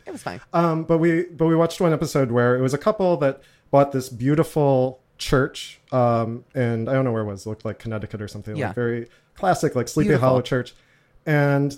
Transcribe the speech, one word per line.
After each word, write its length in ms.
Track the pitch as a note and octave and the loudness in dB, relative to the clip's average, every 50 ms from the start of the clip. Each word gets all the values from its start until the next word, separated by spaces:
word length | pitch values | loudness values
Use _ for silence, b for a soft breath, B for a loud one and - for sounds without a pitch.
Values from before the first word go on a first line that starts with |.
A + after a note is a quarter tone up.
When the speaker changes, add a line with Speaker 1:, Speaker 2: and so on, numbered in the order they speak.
| _ | _
Speaker 1:
It 60 | - | -16
was 100 | E4+ - | -16 -12
fine. 200 | - - - - - _ - | -12 -12 -12 -12 -12 _ 0
Speaker 2:
Um, 300 | E3+ E3+ E3+ D#3+ D#3+ D#3+ | 0 2 2 0 -2 0
but 140 | D#3+ E3 E3 | 0 0 2
we, 240 | E3 E3+ E3 E3 F3 | 2 2 2 0 -2
but 220 | - E3+ C3+ D#3+ | -6 -4 0 2
we 80 | E3 D#3+ | 2 4
watched 240 | D#3+ E3 E3 - - | 4 2 0 0 0
one 120 | F#3 E3 D#3 | 2 2 2
episode 380 | C#3+ E3 - - D3 C3+ A2+ | 0 -2 -2 0 0 0 2
where 240 | A#2 B2 A#2+ B2 B2 | 2 2 4 4 2
it 40 | B2+ | 2
was 120 | C3 C3 C#3 | 2 0 -2
a 40 | |
couple 400 | C#3+ - G#3+ G#3+ G#3+ F#3+ F3+ E3+ | 0 0 -2 0 2 0 0 2
that 240 | C#3+ C#3+ C3+ C3+ - b b b b b b | 2 0 -2 -2 -4 b b b b b b
bought 200 | - C#3 C#3+ C#3+ | 4 4 4 4
this 180 | - C3 B2 - | 0 -4 -6 -6
beautiful 920 | B2 G#2+ B2 C#3 D3+ D#3 D#3+ - - D#3 D3 C#3 C3+ B2+ B2+ C3 B2+ - _ _ _ | -8 -2 0 2 2 2 0 0 0 2 2 4 4 2 2 0 -4 -10 _ _ _
church, 600 | - - - D3+ C3 C3+ - - - - - - _ _ _ | -10 -2 2 2 2 2 0 -4 -12 -16 -16 -18 _ _ _
um, 520 | C#3 B2+ A#2+ A#2+ A#2 A2+ A2+ A2+ A#2 B2 - _ _ | 0 2 2 4 2 2 0 -2 -6 -10 -14 _ _
and 360 | C3+ B2 A#2 A#2 A2+ A2+ B2 | -2 -2 0 -2 -2 -2 -2
I 40 | C3+ | 0
don't 120 | C3 C3 | 0 0
know 60 | B2 | 0
where 120 | A2+ A2+ G#2+ | -2 -2 -4
it 20 | |
was. 180 | G#2 G2 F#2 - | -6 -8 -10 -10
It 40 | A2 | -10
looked 160 | G#2+ - - | -10 -8 -8
like 140 | A2 G#2 - | -8 -8 -8
Connecticut 420 | - A#2 A2 G#2 G#2+ - - G2+ | -8 -8 -8 -8 -8 -10 -10 -10
or 60 | G#2 | -12
something. 280 | G2+ - G#2 G2+ G#2+ G#2+ | -12 -12 -14 -12 -10 -8
Speaker 1:
Yeah. 100 | - B2+ | -6 -6
Speaker 2:
Like, 80 | G2+ F#2+ | -6 -4
very 320 | B2 A#2+ A#2 A#2+ A#2 A#2 b b b b b b | -4 -2 -2 -2 -4 -8 b b b b b b
classic, 400 | - - F#3 E3+ - E3 C#3 - | -4 0 0 0 0 0 -2 0
like, 120 | B2 A2 | -2 -4
Sleepy 220 | - - D#3 D3+ - | -2 -2 0 2 2
Speaker 1:
Beautiful. 180 | D3+ A#2+ B2 C3 | 2 4 4 2
Speaker 2:
Hollow 120 | C3 B2+ | 2 2
church. 340 | B2 - C3+ B2 B2 - - b b b b b b b b b _ | 0 -2 -4 -4 -4 -6 -14 b b b b b b b b b _
And, 500 | D#3+ D3+ D3 C#3+ C#3+ C#3 C#3 C#3+ C#3+ C#3 | 0 2 2 4 4 2 2 0 -2 -4